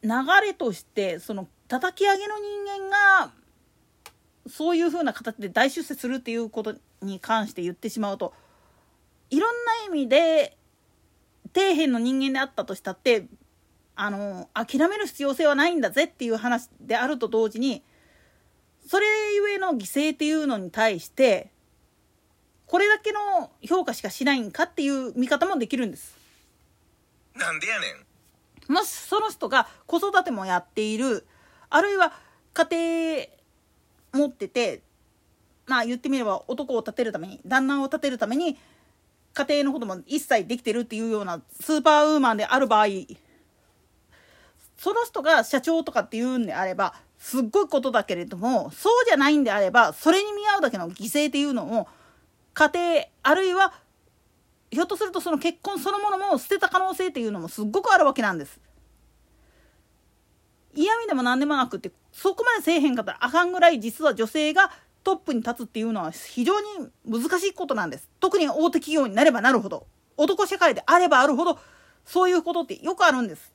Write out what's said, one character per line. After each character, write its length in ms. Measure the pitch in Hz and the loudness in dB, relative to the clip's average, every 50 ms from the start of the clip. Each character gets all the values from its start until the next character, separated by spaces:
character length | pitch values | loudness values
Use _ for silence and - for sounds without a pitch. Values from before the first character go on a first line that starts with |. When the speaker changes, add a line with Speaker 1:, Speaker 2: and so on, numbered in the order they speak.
| - | -2
Speaker 1:
流 80 | 214 226 247 262 285 359 392 392 | 0 -2 0 2 4 4 4 4
れ 120 | 415 370 | 2 -4
と 180 | _ 311 240 190 | _ -4 -4 -4
し 120 | - - | -6 -12
て、 340 | _ _ - 196 190 170 175 | _ _ -4 -2 -2 -4 -6
そ 140 | - - 220 | -8 -10 -10
の、 160 | 196 185 - _ _ _ _ | -10 -10 -14 _ _ _ _
叩 260 | 247 254 - 359 359 | -6 -2 -2 -4 -2
き 120 | - 392 | 0 2
上 100 | 403 392 392 | 2 2 2
げ 100 | 403 415 | 0 -8
の 60 | 427 415 | -8 -8
人 520 | 415 415 415 415 403 403 403 392 392 381 | -8 -10 -10 -8 -8 -8 -8 -8 -6 -2
間 0 | |
が、 420 | 392 403 403 392 381 381 294 - _ _ _ _ _ _ _ _ _ _ _ _ _ _ _ - _ _ _ _ _ _ _ | 0 4 6 6 6 6 4 0 _ _ _ _ _ _ _ _ _ _ _ _ _ _ _ -20 _ _ _ _ _ _ _
そ 240 | - - - 302 330 | -20 -10 -4 -2 0
う 60 | 349 | 0
い 60 | 320 339 | 2 0
う 100 | 339 285 | 0 0
風 100 | 349 330 | -2 -4
な 100 | 269 - | -4 -4
形 220 | - 233 233 214 | -6 -10 -12 -10
で 120 | - 208 190 | -10 -12 -4
大 220 | 175 226 240 277 | 0 2 0 2
出 120 | 269 - 320 | 0 -4 -10
世 160 | - 294 277 | -10 -12 -10
す 80 | - | -6
る 100 | 247 262 | -6 -6
っ 40 | 262 | -6
て 100 | 247 - | -6 -6
い 40 | 226 | -6
う 160 | 233 233 220 | -6 -6 -6
こ 120 | - 233 208 | -8 -8 -8
と 120 | 214 214 - _ _ _ _ | -8 -10 -12 _ _ _ _
に 180 | - 196 196 185 | -12 -10 -10 -10
関 300 | - - 220 226 208 - | -4 -2 -2 -2 -2 -4
し 60 | - | -6
て 80 | - 175 | -8 -8
言 100 | 175 180 | -8 -8
っ 20 | |
て 140 | _ - 226 | _ -10 -10
し 100 | - 226 | -6 -4
ま 140 | 214 202 196 | -6 -6 -4
う 60 | 196 | -6
と、 160 | 185 - - _ _ _ _ _ _ _ _ _ _ _ _ _ _ _ _ _ _ _ | -6 -8 -8 _ _ _ _ _ _ _ _ _ _ _ _ _ _ _ _ _ _ _
い 100 | 254 294 | 0 0
ろ 100 | 381 453 | 2 2
ん 140 | 466 480 480 | -2 -2 -2
な 120 | 466 453 466 440 | -2 -2 -2 -2
意 20 | 403 | -4
味 200 | 349 302 269 233 | -4 -4 0 4
で、 500 | 254 294 330 330 320 311 285 - _ _ _ _ _ _ _ _ _ _ _ _ _ _ _ _ _ _ _ - _ | 4 4 4 6 4 2 2 0 _ _ _ _ _ _ _ _ _ _ _ _ _ _ _ _ _ _ _ -4 _
底 160 | 349 392 392 | 0 2 2
辺 180 | 349 294 320 294 | 4 2 2 2
の 100 | 247 233 | 0 0
人 220 | 233 247 262 269 | 0 0 0 0
間 120 | 269 269 262 | -2 -2 -2
で 60 | 269 | -2
あ 40 | 269 | -4
っ 100 | 269 _ | -4 _
た 100 | - 190 | -8 -8
と 80 | - 196 | -8 -8
し 60 | - | -10
た 100 | _ 202 | _ -10
っ 80 | 185 _ | -10 _
て、 280 | _ 262 240 214 175 - - _ _ _ _ _ _ _ _ _ _ _ _ | _ 2 2 2 0 -6 -20 _ _ _ _ _ _ _ _ _ _ _ _
あ 140 | - 196 208 | -8 -6 -6
の、 400 | 202 196 202 202 190 180 170 _ _ | -6 -6 -8 -10 -10 -12 -14 _ _
諦 260 | 208 226 - - 269 302 349 | -6 -6 -4 0 0 0 0
め 100 | 403 427 | 0 -2
る 80 | 415 | -6
必 160 | - - - 277 | -8 -8 -4 -4
要 100 | 277 269 | -4 -2
性 140 | - 330 | 2 2
は 80 | 294 285 | 2 4
な 120 | 277 285 349 | 4 2 2
い 60 | 349 | 2
ん 60 | 320 | 0
だ 100 | 247 190 | -2 -2
ぜ 140 | 208 269 320 | 0 0 0
っ 40 | 330 | 0
て 180 | _ _ 262 | _ _ -4
い 40 | 233 | -4
う 60 | 226 | -4
話 320 | 220 214 247 247 - - - _ _ | -4 -2 -2 -2 -4 -4 -10 _ _
で 160 | - - 220 | -6 -4 -2
あ 100 | 226 247 | -2 0
る 120 | 262 302 254 | -2 -2 -4
と 100 | 233 208 | -4 -2
同 200 | 220 220 226 220 | 0 0 0 0
時 100 | 208 214 | -2 -4
に、 240 | 240 277 233 - _ _ _ _ _ _ _ _ _ _ _ _ _ _ _ _ _ _ _ _ _ | -4 -4 -4 -6 _ _ _ _ _ _ _ _ _ _ _ _ _ _ _ _ _ _ _ _ _
そ 140 | - - 392 | -2 0 2
れ 60 | 415 427 427 427 427 415 415 | 2 2 2 0 0 0 0
ゆ 140 | 403 403 415 | 0 0 0
え 100 | 403 381 | -2 -2
の 100 | 381 370 | -2 -2
犠 420 | 320 240 196 185 - 277 294 311 | -2 -4 -4 -4 -2 -2 0 0
牲 20 | 302 | -2
っ 40 | |
て 100 | - 302 | -2 -2
い 60 | 302 311 | -2 0
う 140 | 320 302 | 0 0
の 120 | 277 247 208 | -2 -4 -4
に 120 | 185 175 | -6 -8
対 300 | - - 220 220 202 170 | -2 0 0 0 0 -2
し 80 | - - | -8 -14
て、 460 | _ - 262 247 202 180 - - _ _ _ _ _ _ _ _ _ _ _ _ _ _ _ _ _ _ _ _ _ _ _ | _ 2 4 4 4 2 -2 -10 _ _ _ _ _ _ _ _ _ _ _ _ _ _ _ _ _ _ _ _ _ _ _
こ 120 | _ - 359 | _ 0 2
れ 100 | 392 415 | 4 4
だ 100 | 427 427 | 2 2
け 140 | 427 427 415 | _ -6 -4
の 380 | 415 415 403 392 349 - - _ _ - | -4 -4 0 -2 -2 -2 -4 _ _ -6
評 220 | 214 330 370 320 | -2 -2 0 0
価 100 | - 233 | -2 -6
し 80 | - - | -8 -8
か 80 | 202 | -10
し 140 | - - 269 | -8 -4 -2
な 80 | 277 277 | 0 0
い 60 | 269 | -2
ん 100 | 233 202 | -4 -8
か 140 | - - 320 | -4 -4 -4
っ 60 | 349 | -4
て 120 | _ - 294 | _ -4 -4
い 60 | 277 | -2
う 280 | 277 269 262 240 - 240 | -2 -4 -6 -6 -4 -4
見 100 | 254 247 | 0 0
方 180 | 302 285 320 | 2 0 2
も 120 | 381 392 294 | 0 0 -2
で 100 | 233 - | -2 -4
き 80 | - | -4
る 100 | 254 254 | -4 -4
ん 40 | 208 | -6
で 60 | 160 | -6
す。 200 | - - - - _ _ _ _ _ _ _ _ _ _ _ _ _ _ _ _ _ _ _ _ _ _ _ _ | -12 -18 -20 -20 _ _ _ _ _ _ _ _ _ _ _ _ _ _ _ _ _ _ _ _ _ _ _ _
Speaker 2:
な 160 | 233 - 165 160 | -6 -6 -6 -4
ん 80 | 156 | -6
で 60 | - | -6
や 120 | 208 220 208 | -4 -4 -4
ね 80 | 160 - - - _ _ _ _ _ _ _ _ _ _ _ - - _ | -4 -6 -10 -12 _ _ _ _ _ _ _ _ _ _ _ -20 -6 _
ん。 40 | 269 | 0
Speaker 1:
も 100 | 359 427 | 0 0
し 40 | - | -2
そ 320 | - - - - - 427 | -8 -12 -10 -4 -2 -2
の 100 | 440 440 | -2 -2
人 180 | - _ - 214 | -6 _ -6 0
が 200 | 240 262 226 - - - _ | 2 2 2 2 -4 -20 _
子 120 | - - 339 | -2 -2 -2
育 260 | 370 403 403 381 359 | 0 4 2 2 2
て 60 | 359 | 2
も 160 | 254 202 190 | -4 -6 -4
や 120 | 190 180 180 | -2 -2 -2
っ 80 | 180 | -2
て 160 | _ _ - 214 | _ _ -4 -4
い 140 | 214 214 | -4 -2
る、 300 | 220 254 269 233 190 _ _ _ _ _ _ _ _ _ _ | -4 -2 -2 -2 -4 _ _ _ _ _ _ _ _ _ _
あ 120 | - 294 359 | 2 2 2
る 100 | 403 403 | 2 2
い 40 | |
は 160 | 392 359 311 - - _ _ _ _ _ _ _ | 2 0 0 0 -8 _ _ _ _ _ _ _
家 760 | - 330 330 349 330 330 330 330 330 330 320 320 277 - - _ _ _ _ _ _ _ _ _ _ _ _ _ _ _ _ - | 0 0 0 0 -2 -2 -2 -2 -2 -2 -2 -4 -4 -6 -10 _ _ _ _ _ _ _ _ _ _ _ _ _ _ _ _ -2
庭 120 | 269 294 | 0 0
持 40 | 277 | 0
っ 40 | - | -2
て 160 | _ 208 185 | _ -12 -6
て、 340 | _ 247 240 196 135 - _ _ _ _ _ _ _ _ _ _ _ _ _ _ _ _ _ | _ -2 -2 -2 -4 -8 _ _ _ _ _ _ _ _ _ _ _ _ _ _ _ _ _
ま 140 | - 262 247 | -2 -2 -2
あ 40 | 233 | 0
言 140 | 233 247 247 | -2 -4 -6
っ 20 | |
て 80 | - 285 | -4 -2
み 100 | 269 269 | -2 -2
れ 60 | 240 | 0
ば 180 | 214 190 - - - | -2 -4 -4 -4 -8
男 260 | 247 233 294 254 262 | -8 -8 -6 -4 -4
を 60 | 226 | -4
立 140 | 220 - 208 | -4 -4 -4
て 100 | - 247 | -4 -4
る 80 | 226 208 | -4 -4
た 60 | 175 | -8
め 80 | 160 | -10
に、 140 | 190 196 - _ | -10 -14 -18 _
旦 200 | 180 240 262 262 | 0 0 0 2
那 160 | 269 285 285 269 | 2 0 -2 -2
を 20 | |
立 160 | 269 311 311 | -2 -4 -2
て 100 | - 277 | -2 -2
る 80 | 254 233 | -2 -2
た 80 | 226 | -4
め 100 | 208 240 | -2 -2
に、 220 | 277 349 339 277 - _ _ _ _ _ _ _ _ _ _ _ _ _ _ _ | -2 -2 -2 -4 -6 _ _ _ _ _ _ _ _ _ _ _ _ _ _ _
家 120 | - 277 269 | -6 -2 0
庭 160 | 302 285 285 | 0 2 2
の 80 | 285 269 | 0 -2
こ 80 | 269 | -2
と 60 | 233 | -6
も 120 | 202 185 185 156 | -8 -8 -10 -8
一 140 | - 247 302 | -6 -6 -6
切 260 | - - 262 220 185 | -2 2 0 0 2
で 100 | 214 240 | 0 -6
き 60 | 240 - | -6 -2
て 100 | 233 214 | -2 -2
る 80 | 240 | -2
っ 40 | 240 | -4
て 120 | 233 - | -6 -6
い 100 | 214 226 | -6 -4
う 40 | 226 | -4
よ 100 | 220 214 | -4 -4
う 40 | 202 | -4
な 180 | 190 170 165 - _ - - | -6 -8 -10 -10 _ -18 -16
ス 140 | - - 311 | -4 -2 0
ー 80 | 302 254 | 4 6
パ 220 | 320 302 294 302 | 6 8 8 6
ー 100 | 302 311 | 6 4
ウ 20 | |
ー 40 | 302 | 4
マ 120 | 269 247 226 | 4 4 2
ン 40 | |
で 100 | 208 208 | 2 0
あ 120 | - - 269 | 2 2 2
る 80 | 269 | 4
場 160 | 226 233 214 214 | 4 6 4 4
合、 40 | 214 196 190 151 _ - - _ _ _ _ _ _ _ _ _ _ _ _ _ _ _ _ _ _ _ _ _ _ _ _ _ _ _ _ _ - _ _ | 4 2 -4 -8 _ -18 -20 _ _ _ _ _ _ _ _ _ _ _ _ _ _ _ _ _ _ _ _ _ _ _ _ _ _ _ _ _ -20 _ _
そ 140 | - 339 415 | -4 -2 -2
の 120 | 466 480 | -2 -2
人 180 | 466 _ 370 269 | -2 _ -4 2
が 220 | 302 330 320 339 | 4 4 4 4
社 160 | - - 269 | 2 0 -2
長 220 | 254 - 330 330 320 | 0 2 0 0 -2
と 100 | - - | -2 -2
か 80 | 240 | -2
っ 80 | 202 - | -4 -2
て 80 | - | -4
い 40 | 220 240 | -6 -4
う 160 | 254 254 254 | -2 -2 -2
ん 80 | 226 | -4
で 80 | 185 - | -4 -4
あ 100 | 147 185 | -4 -4
れ 100 | 190 185 | -4 -2
ば、 200 | 175 196 175 - - _ _ _ _ | -2 -4 -4 -4 -8 _ _ _ _
す 220 | - - - 254 | -14 -6 -4 -2
っ 20 | 254 214 | -2 0
ご 120 | - 392 403 | 2 0 0
い 60 | - | 2
こ 120 | 320 277 | 0 -2
と 100 | 240 269 | -2 2
だ 140 | 226 226 202 | 0 0 0
け 120 | - 196 | 0 -6
れ 80 | 170 175 | -6 -6
ど 120 | - - | -10 -10
も、 340 | 175 190 240 262 214 - - | -6 -2 0 0 0 -2 -4
そ 200 | - - - 370 | -12 -2 2 4
う 140 | 466 480 494 | 4 4 4
じ 60 | 466 359 | 4 4
ゃ 40 | |
な 120 | 277 277 285 | 4 4 4
い 80 | 302 | 4
ん 80 | 294 277 | 4 2
で 80 | 226 196 | 2 0
あ 80 | 208 | 0
れ 100 | 202 185 | 0 4
ば、 220 | - 247 226 170 156 | 6 6 4 4 2
そ 180 | - - - 349 | 0 2 4 4
れ 120 | 381 415 | 4 2
に 80 | 427 415 | -2 -6
見 140 | 403 415 415 | -4 0 0
合 100 | 403 403 | 2 2
う 20 | |
だ 100 | 311 269 | 2 0
け 80 | 233 196 | -2 -4
の 100 | 175 170 | -8 -8
犠 140 | 185 - 190 | -10 -10 -10
牲 240 | 220 - 294 302 302 | -4 -2 0 0 0
っ 20 | |
て 80 | 269 285 | 0 -2
い 60 | 285 | -2
う 80 | 294 269 | -2 -2
の 280 | 233 170 - 220 226 | -4 -4 -2 -4 -4
を、 80 | 196 - - _ - _ _ _ _ _ _ _ _ _ _ | -4 -4 -12 _ -20 _ _ _ _ _ _ _ _ _ _
家 160 | - 302 294 302 | 2 2 2 2
庭、 320 | 349 349 349 339 294 - - _ _ _ | 0 0 2 2 0 0 -2 _ _ _
あ 100 | 262 302 | 2 2
る 120 | 359 381 | 4 2
い 60 | 370 359 | 0 2
は、 220 | 370 392 370 - - _ _ _ _ _ _ _ _ _ _ _ _ _ _ _ _ _ _ | 2 2 2 2 -6 _ _ _ _ _ _ _ _ _ _ _ _ _ _ _ _ _ _
ひ 100 | - 254 | -2 -2
ょ 40 | 349 | -2
っ 20 | |
と 100 | 349 415 | -2 -2
す 80 | - 427 | -6 -6
る 80 | 381 349 | -4 -4
と 80 | 381 | -6
そ 100 | - 349 | -4 -2
の 80 | 320 285 | -4 -2
結 200 | - 339 330 _ | -2 -4 -4 _
婚 180 | _ 381 403 330 | _ -8 -8 -6
そ 140 | 254 392 392 | -4 -4 -4
の 60 | 403 | -2
も 120 | 403 415 | -2 -2
の 80 | 403 381 | -2 -2
も 200 | 392 403 359 254 | 0 0 0 -2
捨 100 | - - | 0 -2
て 100 | 392 370 | -2 0
た 100 | 381 - | 0 0
可 100 | - 370 | 0 0
能 140 | 381 370 359 | 0 0 -2
性 140 | - 370 370 | -4 -4 -6
っ 40 | 277 | -4
て 80 | 277 | -4
い 60 | 233 | -6
う 40 | 220 | -6
の 100 | 208 190 | -6 -6
も 80 | 165 170 | -10 -10
す 140 | - - 214 | -10 -8 -8
っ 40 | |
ご 160 | 208 214 392 381 | -2 -2 -2 2
く 100 | 494 392 | 4 4
あ 60 | 349 | 6
る 80 | 311 | 6
わ 80 | 277 269 | 4 2
け 80 | - 233 | 2 -2
な 100 | 202 185 | -2 -2
ん 60 | 160 | -4
で 60 | 143 | -8
す。 160 | - - - _ _ _ _ _ _ _ _ _ _ _ _ _ _ _ _ _ _ _ _ _ _ _ _ _ _ _ _ _ _ _ _ _ _ _ _ _ _ _ _ _ _ _ | -12 -16 -20 _ _ _ _ _ _ _ _ _ _ _ _ _ _ _ _ _ _ _ _ _ _ _ _ _ _ _ _ _ _ _ _ _ _ _ _ _ _ _ _ _ _ _
嫌 220 | 294 302 392 440 466 | 0 2 2 2 0
味 80 | 466 | 0
で 80 | 427 - | -2 -2
も 80 | - - | 0 2
何 160 | 247 247 254 | 0 2 0
で 80 | 285 | 0
も 100 | 294 302 | 0 2
な 100 | 277 254 | 0 0
く 120 | - - 185 | -2 -4 -10
て、 140 | - 180 _ _ _ _ _ | -10 -10 _ _ _ _ _
そ 220 | - - 392 381 | -2 -2 -2 0
こ 100 | - 440 | 2 0
ま 120 | 494 480 | 2 2
で 60 | 427 - | 2 2
せ 140 | 311 339 | 2 2
え 40 | 330 | 4
へ 80 | 269 302 | 4 2
ん 60 | 247 | 2
か 80 | 240 220 | 0 -4
っ 20 | |
た 80 | - - | -6 -6
ら 60 | - | -4
あ 100 | - 247 | -4 0
か 140 | 262 320 359 | 2 2 2
ん 80 | 349 359 | 2 2
ぐ 80 | 359 | 6
ら 100 | 349 339 | 6 6
い、 100 | 339 247 | 6 4
実 240 | 202 226 214 - 311 | -4 -6 -6 0 0
は 100 | 302 226 | 0 0
女 120 | 190 226 | 0 -4
性 280 | 214 - 311 302 302 302 | -2 -2 -2 -2 0 4
が 180 | 359 392 370 - - _ _ _ _ _ | 2 2 2 2 -10 _ _ _ _ _
ト 120 | 370 381 | -2 -2
ッ 20 | |
プ 180 | 381 _ - 285 | -2 _ -4 -4
に 60 | 233 | -4
立 260 | 226 240 233 240 240 | -2 -4 -6 -8 -10
つ 0 | |
っ 0 | |
て 140 | 214 _ 220 | -10 _ -6
い 20 | 220 | -4
う 100 | 226 226 | -4 -4
の 100 | 208 175 | -4 -6
は 100 | 156 170 | -8 -10
非 320 | - - - - - 240 | -12 -18 -12 -6 -2 0
常 160 | 220 381 415 | 2 2 0
に 60 | 415 415 415 370 262 - _ _ _ | 0 -4 -10 -12 -14 -14 _ _ _
難 180 | - 214 233 240 302 359 359 | -6 -4 -4 -2 -2 -2 0
し 40 | 349 392 | -2 -2
い 40 | 381 | -4
こ 140 | - 370 | -4 -4
と 80 | 277 277 | -4 -2
な 120 | 214 185 | -2 -2
ん 40 | 165 | -6
で 80 | - 156 | -6 -12
す。 100 | - _ _ _ | -16 _ _ _
特 180 | - 381 - 403 | -2 2 2 2
に 100 | 330 277 | 2 2
大 220 | - 294 320 349 | 2 2 2 2
手 80 | - 320 | 2 0
企 140 | - - 311 | -2 0 0
業 140 | 320 269 | 0 0
に 80 | 233 190 | 2 2
な 80 | 214 285 | 4 4
れ 60 | 320 | 4
ば 100 | 247 233 | 4 4
な 120 | 196 254 269 | 2 4 2
る 80 | 226 | 2
ほ 80 | 214 190 | 0 -4
ど、 180 | 175 - - - _ _ _ _ _ | -10 -10 -12 -16 _ _ _ _ _
男 300 | - 294 330 392 330 403 | 0 2 2 2 0 0
社 120 | - 392 381 | -2 0 4
会 160 | 359 330 247 | 4 4 4
で 80 | - - | 2 2
あ 120 | - 294 359 | 4 6 6
れ 100 | 359 339 | 6 6
ば 120 | 294 262 | 6 6
あ 60 | 254 | 6
る 100 | 294 285 | 4 4
ほ 80 | 240 339 | 2 2
ど、 140 | 349 311 - - - - - _ _ _ _ _ | 0 0 -2 -6 -20 -20 -20 _ _ _ _ _
そ 220 | - - 349 370 | -4 0 2 4
う 40 | 370 | 4
い 20 | 359 | 4
う 100 | 349 320 | 2 0
こ 120 | 330 349 | 0 -4
と 60 | 349 320 | -4 -4
っ 40 | |
て 160 | - 190 - - | -4 -8 -8 -6
よ 100 | 294 370 | -6 0
く 100 | 359 381 | 4 4
あ 60 | 339 | 4
る 120 | 277 254 240 | 4 4 -2
ん 60 | 208 | -4
で 60 | 156 | -8
す。 180 | - - - _ | -14 -20 -20 _